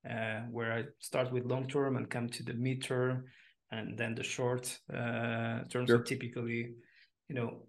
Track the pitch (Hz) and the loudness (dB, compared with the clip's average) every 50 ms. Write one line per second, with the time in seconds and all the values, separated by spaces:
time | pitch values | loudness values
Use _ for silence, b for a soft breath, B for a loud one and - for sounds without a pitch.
0 | - 127 120 113 113 110 110 113 117 120 120 120 113 113 113 117 113 - - - | -10 -6 -4 -2 -2 -2 -2 -4 -4 -6 -4 -2 0 0 0 0 -2 -4 -8 -12
1 | - - - 131 127 123 123 123 120 123 127 131 135 135 - 143 139 139 127 117 | -8 -2 2 2 2 4 2 0 0 0 0 0 0 0 2 2 2 2 2 0
2 | 117 - - 120 117 117 - - 117 120 120 117 123 131 135 131 131 - 131 123 | 0 -2 -2 -2 -2 -2 -4 -6 -6 -4 -2 0 0 0 0 0 -2 0 2 2
3 | 127 127 127 127 127 b b b b b b b _ - 107 110 107 - 113 110 | 4 2 2 0 -2 b b b b b b b _ -8 -6 -6 -4 -4 -4 -2
4 | 113 117 113 113 123 - - - 127 120 127 123 - - - - - - - - | -2 -2 -2 -2 -4 -4 -2 0 2 2 2 0 -2 -4 -8 -8 -10 -8 -4 -2
5 | 117 117 117 117 117 117 113 117 117 117 113 117 - - - 123 123 117 120 117 | 0 0 0 0 0 0 0 0 0 0 0 -2 -4 -2 -2 2 6 8 8 8
6 | 120 - 135 127 123 113 - 123 117 117 117 117 117 120 117 b b b b b | 8 4 -2 -2 -4 -6 -4 -4 -2 -2 -2 -2 -4 -4 -8 b b b b b
7 | b b b _ _ - 147 123 117 117 - - - | b b b _ _ -8 -4 -2 -2 -4 -4 -8 -14